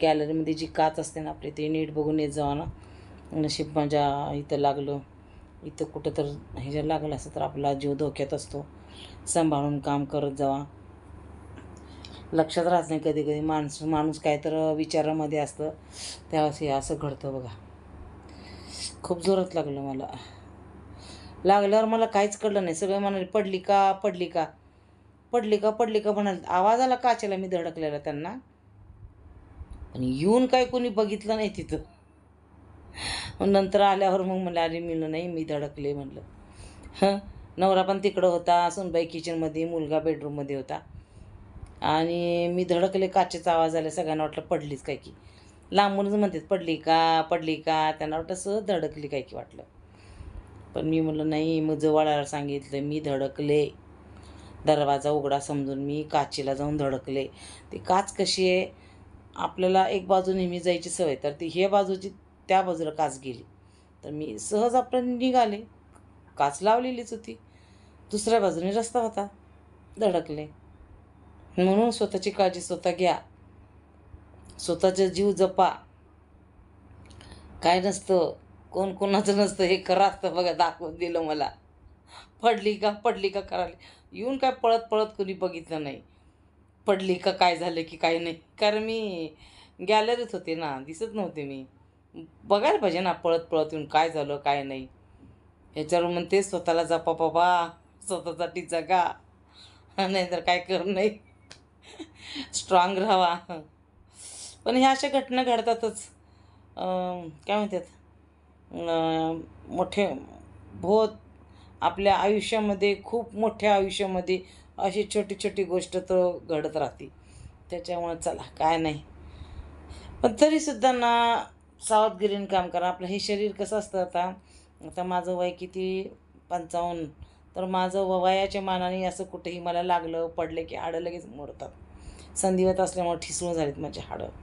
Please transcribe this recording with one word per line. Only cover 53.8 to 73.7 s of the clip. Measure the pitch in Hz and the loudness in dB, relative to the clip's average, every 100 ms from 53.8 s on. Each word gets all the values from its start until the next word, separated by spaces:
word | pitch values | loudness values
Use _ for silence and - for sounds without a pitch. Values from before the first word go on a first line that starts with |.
| - - - - - - - - 151 | -20 -20 -20 -20 -20 -20 -20 -2 2
दरवाजा | 147 143 143 147 | 4 4 2 2
उघडा | 151 139 139 | 0 0 -2
समजून | - 147 139 135 | -2 -4 -4 -4
मी | 139 147 | -4 -4
काचेला | 151 156 139 - 135 | -2 0 0 -2 -4
जाऊन | 135 147 151 | -2 -2 0
धडकले." | 139 131 135 135 131 - - - - | 0 -2 -2 -4 -4 -8 -20 -20 -14
ती | - | -6
काच | - 185 190 - | 2 2 2 -2
कशी | 185 - 185 | 0 2 4
आहे, | 185 185 - - - - - - - | 2 0 -8 -20 -20 -20 -20 -16 -6
आपल्याला | 170 - 185 190 190 | -6 0 2 4 4
एक | 196 185 | 0 2
बाजू | 190 185 | 2 2
नेहमी | 190 180 175 | 0 -2 -2
जायची | 175 170 170 | 0 0 -2
सवय, | - 165 131 | -2 0 0
तर | 147 | -4
ती | 147 165 | -4 -4
ह्या | 170 190 | 0 4
बाजूची | 202 190 190 196 - - _ - | 4 2 -2 -8 -14 -20 _ 2
त्या | 190 | 2
बाजूला | 185 160 156 | 2 -2 -4
काच | 156 147 131 | -2 -2 -4
गेली, | 131 117 - - - _ _ _ | -12 -12 -16 -20 -20 _ _ _
तर | - | -12
मी | 151 151 107 | -10 -8 -10
सहज | - 208 240 | -4 0 2
आपलं | 254 247 254 247 247 | 2 2 0 -2 0
निघाले, | 254 247 220 202 226 - - - - - - - | 2 4 4 0 -8 -20 -20 -20 -20 -20 -10 -2
काच | 143 - | 0 2
लावलेलीच | 202 233 254 247 233 | 2 4 2 -4 -8
होती, | 220 - 226 - - - - - - - | -10 -12 -18 -20 -20 -20 -20 -20 -20 -6
दुसऱ्या | 208 220 226 | -2 4 4
बाजूने | 196 160 185 | 4 0 0
रस्ता | 214 226 247 | 0 0 0
होता, | 226 208 202 - - - - - - - | -2 -2 -6 -8 -20 -20 -20 -20 -14 0
धडकले. | 214 170 156 151 151 - - - - - - - - - - - | 2 2 -2 -8 -10 -14 -20 -20 -20 -20 -20 -20 -20 -20 -6 2
म्हणून | 185 202 233 | 4 6 4
स्वतःची | 226 208 185 202 | 2 0 -2 -2
काळजी | 202 190 180 | 2 2 2
स्वतः | - 175 180 | -6 -4 -2
घ्या, | 175 180 - - - - - - | 2 2 2 -4 -20 -20 -20 -20